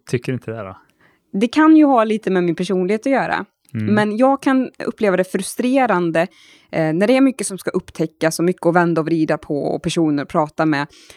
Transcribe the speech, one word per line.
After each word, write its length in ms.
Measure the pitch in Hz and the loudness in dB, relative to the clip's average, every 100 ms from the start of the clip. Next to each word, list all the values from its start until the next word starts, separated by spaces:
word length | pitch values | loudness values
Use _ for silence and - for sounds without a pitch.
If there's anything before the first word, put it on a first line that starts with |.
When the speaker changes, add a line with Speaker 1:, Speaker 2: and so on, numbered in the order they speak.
| - | -6
Speaker 1:
tycker 220 | 123 - | -6 -4
du 20 | 123 | -8
inte 140 | - | -8
det 120 | 113 | -10
då? 140 | 95 95 _ _ _ _ _ | -12 -14 _ _ _ _ _
Speaker 2:
Det 160 | 196 240 | -4 -2
kan 280 | 302 311 311 | 2 6 6
ju 80 | |
ha 200 | 294 254 | 6 4
lite 260 | 220 214 196 | 2 -2 0
med 140 | 185 | 0
min 100 | 175 | 0
personlighet 520 | 160 185 185 180 220 269 | -2 -2 -2 -2 -2 -2
att 60 | |
göra. 320 | 254 165 170 196 _ _ | -2 -2 -4 -8 _ _
Speaker 1:
Mm. 200 | 110 196 | -6 0
Speaker 2:
Men 220 | 208 214 214 | 0 0 2
jag 260 | 262 277 | 2 2
kan 280 | 285 262 254 - - | 0 0 -2 -6 -8
uppleva 300 | - 208 180 | -2 0 0
det 80 | |
frustrerande, 1000 | 185 190 185 - 247 269 247 185 170 160 185 _ _ _ - | -2 -4 -6 -4 0 2 2 0 0 -2 -2 _ _ _ -8
eh, 200 | - 160 | -4 -2
när 140 | 160 208 | 0 2
det 100 | 262 | 4
är 40 | |
mycket 260 | 269 247 202 | 2 0 -8
som 120 | 185 | -8
ska 120 | - | -6
upptäckas 680 | 185 - - 160 - 160 - | -6 -6 -6 -6 -2 -2 0
och 60 | |
mycket 220 | 170 185 175 | -2 0 0
att 80 | |
vända 260 | 175 170 165 | 2 2 0
och 60 | 156 | 0
vrida 320 | 165 156 151 | -2 0 -2
på 240 | - 143 | -4 -6
och 200 | 147 156 | -4 -4
personer 400 | 170 170 156 143 | -4 0 0 0
att 60 | 139 | -2
prata 380 | 175 151 - 160 | -2 -2 -2 -2
med. 200 | 143 143 - - | -2 -4 -12 -20